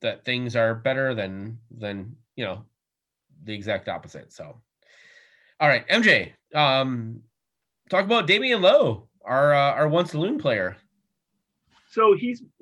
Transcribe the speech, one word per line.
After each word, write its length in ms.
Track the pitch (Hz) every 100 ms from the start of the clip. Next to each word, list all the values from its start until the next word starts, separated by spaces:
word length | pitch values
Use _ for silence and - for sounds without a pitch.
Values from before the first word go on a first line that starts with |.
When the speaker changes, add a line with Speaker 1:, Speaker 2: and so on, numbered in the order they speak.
Speaker 1:
that 220 | 113 101 -
things 280 | 123 123
are 200 | 117 113
better 400 | 113 131 131 135
than, 440 | 113 95 95 104 113 _
than, 440 | 117 107 101 95 135 _ -
you 80 |
know, 220 | 107 98 113 _ _ _ _ _ _ _
the 100 | 104
exact 340 | 107 101 98 -
opposite. 460 | 85 - 76 -
So, 200 | - 76 - _ _ _ _ _ _ _ _ _ -
all 80 | 151
right, 140 | 123 -
M 140 | 208
J, 320 | 220 127 87 - _
um, 680 | 151 143 135 131 123 113 113 _ _ _ _ _ _ -
talk 160 | 190
about 220 | 196 233 170
Damian 340 | 202 254 226
Lowe, 480 | 180 277 185 101 - _
our, 300 | - 127 147
uh, 180 | 143 143
our 160 | 139 151
One 160 | 165
Saloon 320 | 180 151 185 302
player. 400 | 139 110 92 101 _ _ _ _ _ _ _ _ _ _ _
Speaker 2:
So 260 | - 220
he's 280 | 175 247 240 - -